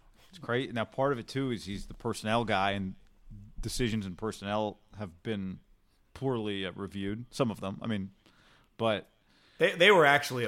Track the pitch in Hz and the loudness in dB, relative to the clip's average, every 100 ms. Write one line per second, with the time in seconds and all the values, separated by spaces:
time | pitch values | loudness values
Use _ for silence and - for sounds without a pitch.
0 | - - - - 120 120 135 120 107 - | -20 -20 -20 -12 -4 -2 -2 -4 -4 0
1 | 135 131 110 135 135 110 90 101 - - | 0 0 -4 -4 -2 -4 -6 -8 -8 -8
2 | 120 107 110 117 110 98 98 101 95 - | -6 -4 0 0 2 2 2 0 -4 -8
3 | - - - 101 104 - 117 - 123 110 | -16 -20 -18 -18 -14 -8 -4 0 0 0
4 | 98 87 110 - 98 104 107 - _ 98 | -4 -6 -6 -6 -2 -2 -2 -4 _ -12
5 | 104 82 120 107 95 92 - _ _ _ | -12 -10 -6 -4 -6 -8 -14 _ _ _
6 | _ - 131 120 107 101 95 90 98 98 | _ -6 -2 -2 -2 -2 -4 -6 -8 -4
7 | 98 107 123 - 123 101 95 98 - 104 | -4 -4 -6 -2 -2 -2 -6 -6 -4 -4
8 | 95 - - _ - - _ - 113 101 | -4 -10 -20 _ -20 -20 _ -2 0 0
9 | - _ _ _ _ - 170 190 185 196 | -4 _ _ _ _ 2 2 6 8 10
10 | 143 143 - 127 | 8 6 4 -2